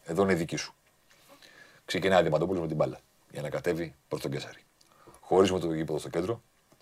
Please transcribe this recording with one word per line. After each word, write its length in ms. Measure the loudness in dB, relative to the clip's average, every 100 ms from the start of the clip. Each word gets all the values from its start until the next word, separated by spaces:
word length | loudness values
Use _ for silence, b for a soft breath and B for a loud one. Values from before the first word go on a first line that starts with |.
εδώ 200 | -6 0
είναι 80 | 2
η 40 | 2
δική 200 | 0 -6
σου. 180 | -8 -14 _ _ _ _ b b b b b b -6
Ξεκινάει 340 | -2 4 4
ο 20 |
Διαμαντόπουλος 400 | 4 2 0 -2
με 60 | -2
την 80 | -2
μπάλα 240 | -2 -4 _ _ _
για 100 | -10
να 80 | -6
κατέβει 460 | -4 -2 -4 -6 -12 -10
προς 140 | -8
τον 100 | -6
Κέσσαρη. 320 | -6 -8 -18 _ _ _ b b b
Χωρίζουμε 380 | 2 4 6 4
το 140 | -2
γήπεδο 260 | -4 -2 -4
στο 100 | -4
κέντρο 320 | -4 -4 -6 _ _ _ _